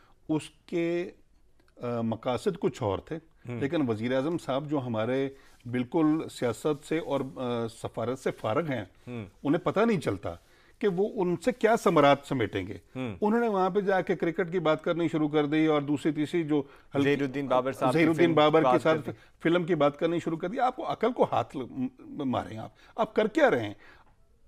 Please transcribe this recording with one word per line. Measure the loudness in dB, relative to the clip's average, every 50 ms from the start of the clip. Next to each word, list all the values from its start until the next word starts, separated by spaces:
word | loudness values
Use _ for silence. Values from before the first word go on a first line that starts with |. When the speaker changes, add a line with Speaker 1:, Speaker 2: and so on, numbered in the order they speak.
| _ _ _ _ _ -4
Speaker 1:
उसके, | -4 -4 -4 -6 -16 _ _ -6 -4 -2 -2 -2 -2 -2 -4
अ, | -6 -10 -16 _ _ _ _ _ _ _ _ _ _ _ -12 -8
मकासद | -6 -4 -2 -2 -2 -4 -4 -2 -2 -2 -2 -2 -4 -2
कुछ | -2 -2 -4 -4 -2 -2
और | -2 -2 -2 -4 -8
थे, | -12
Speaker 2:
हम्म। | -12 -12 _ _ _ -14 -12 -6 -4
Speaker 1:
लेकिन | -4 -2 -2 0 0
वज़ीर | 0 -2 -2 -2 -2 0
आज़म | 0 0 -2 -4
साहब | -4 -4 -4 -4 -4 -4
जो | -4 -4 -4
हमारे | -4 -2 -2 -2 -2 0 0 0 -2 -4 -6 -10 -20 -20 -20 _ -10 -6
बिल्कुल | -4 -4 -2 -2 0 2 2 2 2 0 -2 -6
सियासत | -6 -4 -2 -2 -2 -2 -2 -4 -4 -4 -4
से | -4 -4 -4
और, | -2 -2 -4 -4 -4
अ, | -6 -8 -8 -6 -4 -4 -4 -4
सफारत | -6 -8 -8 -12 -10 -6 -6 -4 -4 -4 -4
से | -4 -6
फारग | -4 -4 -2 -2 0 0 0 -2
हैं, | -4 -6 -6 -8 _ _ _
Speaker 2:
हम्म। | -12 -12 -12 -12 -12 -12 _ -2
Speaker 1:
उन्हें | 0 0 0 0
पता | 0 0 2 2
नहीं | 2 2 0
चलता | 0 -2 -4 -4 -4 -8 -10 -10 _ _ _ _ _ _ _ -4
कि | -2
वो | 0 0 0 0
उनसे | -2 -2 -2 -2 0 -2 0 0 -2 0
क्या | 2 4 4 4
समरात | 4 4 4 6 8 8 8 6 4 2
समेटेंगे। | -2 -2 -2 0 0 -2 -4 -4 -6 -8 -12 -14 _ -10
Speaker 2:
हम्म। | -8 -8 -8 -4 -2 0
Speaker 1:
उन्होंने | 0 2 2 0 0
वहाँ | 2 2 0 0
पे | 0 0 0
जाके | 2 2 0 0 0 -2
क्रिकेट | -2 -2 -2 -2 -2 -4 -2 -2
की | -2
बात | 0 0 0 0 0
करनी | -2 -2 0 0 0
शुरू | 0 0 0 2
कर | 2 2 2
दी | 2 2 2 2
और | 4 2 2 0
दूसरी | 0 -2 -2 0 -2 0
तीसरी | 0 -2 -2 -2 -2 -2
जो | 0 0 0 -2 -4 -8 -20 -14 _ -2
हल्की | 0 2
Speaker 2:
ज़हीरुद्दीन | 2 2 2 0 -2 -4 -4 -2 0
बाबर | 2 2 2 0 -2
साहब | 0 0 2 4
की | 4
Speaker 1:
ज़हीरुद्दीन | 4 4 4 4 4
Speaker 2:
फिल्म | 4 4
Speaker 1:
बाबर | 4 4 6 6 6
के | 6
Speaker 2:
बात | 4 4 4
Speaker 1:
साथ | 4 2 2
Speaker 2:
कर | 0
दी। | -2 -6 -12 -14 -16 -20 _ _ 0
Speaker 1:
फिल्म | 2 2 2 2
की | 0 2
बात | 2 2 2 2
करनी | 2 0 -2 0 -2
शुरू | -2 -4 -4
कर | -4 -4 -6
दी। | -4 0
आपको | 0 0 0 -2 -4
अकल | -6 -4 0 0 0
को | 2 2 2
हाथ | 2 2 0 -2 -2 -6
ल-, | -10 -10 -8 -6 -6 -6 -6 -6 -10 -18
म-, | -12 -8 -6 -4
मारें | -2 -2 -2 -4 -6 -8
आप, | -12 -12 -14 -16 _ -20 -10 -4 -4
आप | -4 -2 0
कर | 0 0 0
क्या | 2 4 4 4
रहे | 4 4 0
हैं? | -2 -6 -10 -16 -20 -20 -20 -20 -20 _ _ _ _ _ _ _